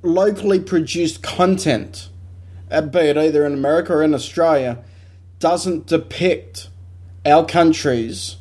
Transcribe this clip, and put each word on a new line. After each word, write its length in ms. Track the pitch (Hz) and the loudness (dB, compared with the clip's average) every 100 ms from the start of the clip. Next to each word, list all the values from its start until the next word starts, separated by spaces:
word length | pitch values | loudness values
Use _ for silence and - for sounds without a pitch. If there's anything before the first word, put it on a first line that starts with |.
locally 560 | 180 175 202 202 196 190 | 0 2 2 0 0 -2
produced 640 | 185 175 156 170 165 - | 0 -2 -2 -4 -4 -4
content, 840 | - - 185 185 160 113 95 - - - - - - - - | -10 0 2 2 0 -2 -4 -16 -18 -20 -20 -20 -20 -20 -4
uh, 120 | 156 | -4
be 180 | 156 165 | 0 0
it 180 | 156 147 | 2 2
either 280 | 156 147 147 | 2 2 0
in 80 | |
America 400 | 139 139 160 175 | 0 0 0 2
or 100 | 160 | 0
in 100 | 156 | 2
Australia, 720 | 143 - - 165 147 127 120 - - - - - - | 0 -4 0 2 2 0 -6 -12 -20 -20 -20 -20 -4
doesn't 480 | 165 175 185 165 - | 0 0 -2 -6 -2
depict 800 | 160 - - 180 165 - - - - - - - - 143 | -2 -2 -2 -2 -2 -6 -18 -18 -20 -20 -20 -20 -6 4
our 200 | 151 165 | 4 4
countries 920 | 175 165 156 147 123 113 - - - | 2 4 4 0 0 -4 -8 -12 -14